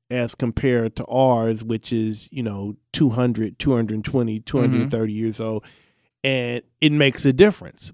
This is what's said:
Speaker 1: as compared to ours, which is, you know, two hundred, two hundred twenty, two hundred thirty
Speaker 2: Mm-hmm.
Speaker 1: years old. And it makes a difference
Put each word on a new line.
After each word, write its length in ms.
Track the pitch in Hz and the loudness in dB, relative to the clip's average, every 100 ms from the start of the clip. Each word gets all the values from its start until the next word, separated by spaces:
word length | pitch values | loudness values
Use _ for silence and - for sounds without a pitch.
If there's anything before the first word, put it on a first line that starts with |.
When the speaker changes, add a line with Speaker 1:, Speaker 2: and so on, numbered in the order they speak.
| - | -8
Speaker 1:
as 220 | 123 120 - | -4 -4 -4
compared 600 | 120 - 135 123 113 - | -4 0 0 2 0 -6
to 80 | - | -4
ours, 580 | 123 131 120 113 110 | 2 4 4 0 -2
which 300 | 113 113 - | -4 -6 -2
is, 340 | 117 110 107 - | -2 -2 -6 -10
you 100 | - | -8
know, 320 | 113 101 101 104 _ | -6 -6 -8 -10 _
two 180 | - 143 | 0 2
hundred, 480 | 117 123 110 110 - | 2 0 0 -4 -2
two 140 | 147 123 | 0 0
hundred 280 | 110 110 | 0 -4
twenty, 360 | 104 135 117 110 | -2 -2 -2 -4
two 180 | - - | -4 0
hundred 320 | 135 127 117 | 2 2 0
thirty 220 | 113 110 | -2 -2
Speaker 2:
Mm-hmm. 100 | 107 | -2
Speaker 1:
years 160 | 113 110 | -4 -4
old. 240 | 110 107 - _ _ _ _ _ | -6 -6 -8 _ _ _ _ _
And 380 | 135 131 120 120 - - | -2 0 -2 -6 -10 0
it 100 | 156 | 2
makes 340 | 147 139 - 143 | 4 4 4 2
a 60 | |
difference 600 | 131 208 - 87 - - | 6 6 4 -10 -14 -12